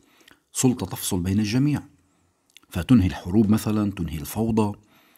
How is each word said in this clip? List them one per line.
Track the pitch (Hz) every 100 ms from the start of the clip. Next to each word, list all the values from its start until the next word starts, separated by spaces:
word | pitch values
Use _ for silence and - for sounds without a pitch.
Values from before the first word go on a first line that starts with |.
| _ _ _ _ _
سلطة | - 131 117 92
تفصل | - - 95
بين | 90 98
الجميع، | 104 123 147 123 - _ _ _ _ _ _ - _
فتنهي | 92 82 123 92
الحروب | - 90 101 104
مثلا، | 110 110 107 101
تنهي | 98 82 78
الفوضى، | 71 - 113 110 104 101 _ _ _